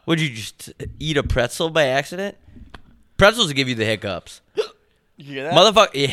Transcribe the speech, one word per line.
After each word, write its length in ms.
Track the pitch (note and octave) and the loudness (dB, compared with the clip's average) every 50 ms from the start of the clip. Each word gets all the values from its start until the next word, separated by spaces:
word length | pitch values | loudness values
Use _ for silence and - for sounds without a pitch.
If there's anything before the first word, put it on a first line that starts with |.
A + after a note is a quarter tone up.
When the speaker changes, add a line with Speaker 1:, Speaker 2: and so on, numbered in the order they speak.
| _ | _
Speaker 1:
Would 160 | - E3+ D#3+ | -2 0 0
you 80 | D#3+ C#3+ | 0 -2
just 420 | A#2 A2 G2+ - - - - - - - C3+ C3 - - | -4 -8 -12 -14 -14 -16 -20 -20 -16 -14 -14 -14 -12 -8
eat 180 | C#3+ D#3 D3+ | -6 -2 -2
a 60 | C#3 - | 0 0
pretzel 460 | - - B2+ A#2 B2+ - - E3+ D#3+ | 0 0 0 0 0 -2 -4 -4 0
by 180 | D#3 D#3+ D3 | 2 2 2
accident? 500 | C3 B2+ C#3 C#3+ - F3+ F3+ G3 G3+ - - - - - - - - - - - - - - _ _ _ | 2 2 0 -2 -4 -6 -8 -8 -10 -10 -14 -20 -20 -20 -20 -20 -20 -20 -20 -20 -20 -20 -20 _ _ _
Pretzels 360 | - F#3 G#3 A3 B3 A3 D#3 C#3 | 4 4 4 4 4 0 0 0
give 160 | C3+ C3+ B2+ | -2 -2 -2
you 60 | B2+ | -2
the 100 | A2 G#2+ | -2 0
hiccups. 560 | A2 A2 G2+ - G2+ F#2 E2+ - - - - _ _ _ | 0 -2 -2 -4 -6 -8 -8 -10 -14 -20 -20 _ _ _
Speaker 2:
<gasps> 60 | - - - - _ _ _ _ _ _ _ _ | -6 -6 -6 -10 _ _ _ _ _ _ _ _
You 60 | - D3 C#3 C#3 | -20 -18 -12 -10
hear 80 | C3+ C3+ | -8 -4
that? 80 | D#3 D3+ | 2 4
Speaker 1:
Motherfuck-, 380 | E3 F#3 A3 G3 A3 G3+ - - C3+ D3 C3 | 6 6 6 6 6 4 4 2 -2 -2 -2